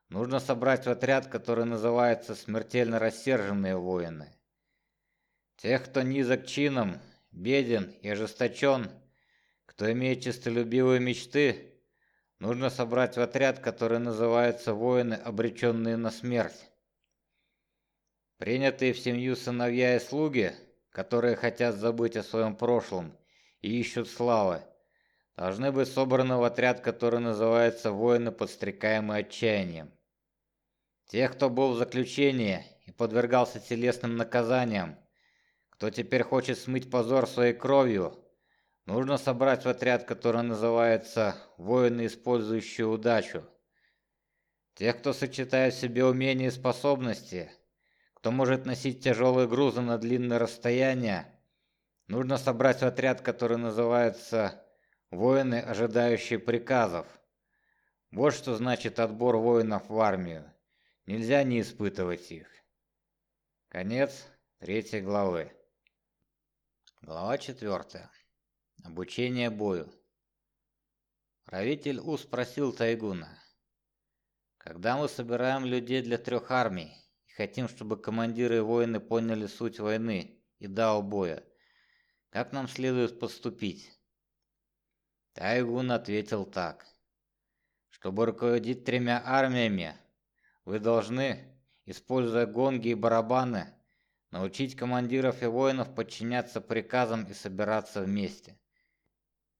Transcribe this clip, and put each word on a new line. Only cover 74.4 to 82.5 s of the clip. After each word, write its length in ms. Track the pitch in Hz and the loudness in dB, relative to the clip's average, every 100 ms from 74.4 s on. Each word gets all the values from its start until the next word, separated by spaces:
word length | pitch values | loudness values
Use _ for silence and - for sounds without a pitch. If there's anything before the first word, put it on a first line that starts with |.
| _ _ | _ _
«Когда 400 | - 82 104 131 | -18 -6 -2 -2
мы 100 | 147 | -2
собираем 580 | - 117 120 127 135 127 | -4 -4 -2 0 0 0
людей 380 | 123 120 131 | -2 0 -2
для 160 | 120 117 | 0 -4
трех 320 | - 120 - | -2 -4 0
армий 440 | 131 113 92 78 - _ _ _ | 0 0 -2 -10 -16 _ _ _
и 60 | |
хотим, 360 | - 104 - 120 | -8 -8 -6 -8
чтобы 300 | - 107 104 | -8 -8 -6
командиры 600 | - 113 117 113 120 117 | -4 -4 -2 -2 0 2
и 20 | |
воины 400 | 107 117 117 110 | 2 2 0 -2
поняли 480 | - 117 113 110 104 | -2 -2 0 -2 -4
суть 320 | - 117 107 | -6 -8 -4
войны 600 | 107 110 113 101 - - _ _ | -2 -2 -2 -4 -6 -16 _ _
и 80 | 101 | -10
дао 340 | 95 113 107 | 0 2 2
боя, 420 | 101 101 90 76 - _ _ _ _ _ _ _ _ | 0 -2 -2 -4 -12 _ _ _ _ _ _ _ _
как 220 | 98 - | -8 -6